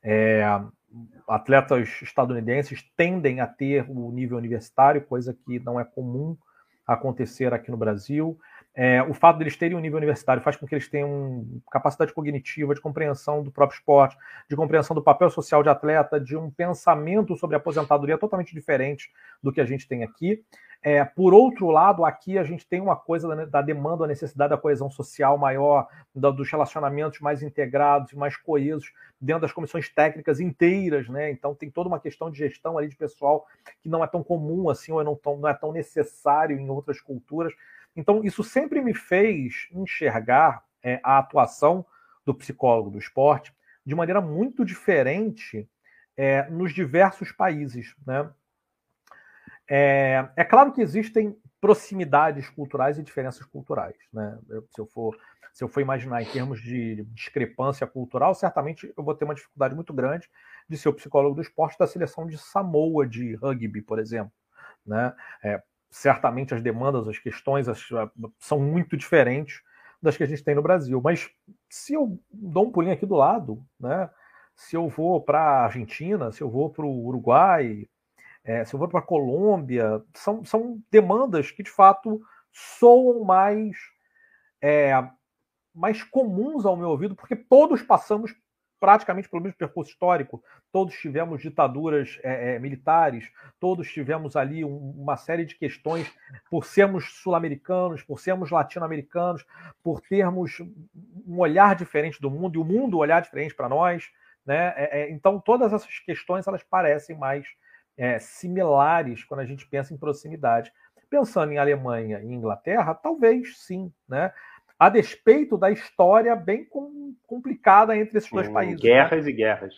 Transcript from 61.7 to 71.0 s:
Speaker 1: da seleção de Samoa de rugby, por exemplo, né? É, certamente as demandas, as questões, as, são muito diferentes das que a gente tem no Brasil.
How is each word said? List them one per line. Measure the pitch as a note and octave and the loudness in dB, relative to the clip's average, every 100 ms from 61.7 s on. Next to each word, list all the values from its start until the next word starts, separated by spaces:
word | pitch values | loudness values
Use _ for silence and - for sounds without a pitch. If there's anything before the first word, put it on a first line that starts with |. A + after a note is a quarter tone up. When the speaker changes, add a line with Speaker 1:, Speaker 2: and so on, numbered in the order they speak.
| - | 0
Speaker 1:
da | F3 | -2
seleção | F3+ E3 - E3 | -2 -8 -8 -14
de | D#3 | -14
Samoa | - G3 F#3+ D3+ D#3+ D#3 C3 | -6 -4 0 0 0 0 -2
de | A2+ B2 G#2+ | -4 -10 -6
rugby, | C3+ B2+ A2 G#2+ | -6 -4 -6 -10
por | G#2+ A2 | -8 -8
exemplo, | A2 A#2 G#2 _ _ _ - _ | -6 -8 -10 _ _ _ -20 _
né? | - G#2+ B2 - - - | -6 -4 -4 -8 -20 -10
É, | G#2+ G2+ _ _ _ | -8 -8 _ _ _
certamente | - C#3 B2+ B2+ A#2+ C3+ | -2 0 2 0 -4 -6
as | A#2 | -6
demandas, | A#2 A2+ C3 C3+ G#2+ | -4 -4 -4 -4 -6
as | G#2+ | -10
questões, | A#2 - - C#3 B2 | -12 -10 -4 -4 -4
as, | A2 - A#2 G#2+ A2+ A2+ _ | -8 -8 -8 -8 -10 -18 _
são | - D3 | -6 -2
muito | C#3 E3 E3+ C#3 | 0 -2 -4 -8
diferentes | - E3 B2 C3 D3+ - _ _ - _ | 0 2 2 0 -10 -18 _ _ -20 _
das | D#3+ - | -2 0
que | |
a | C#3+ | -4
gente | D3 | -2
tem | - | 0
no | D3 | 0
Brasil. | D#3 F#3 C3 B2+ | 2 0 2 -2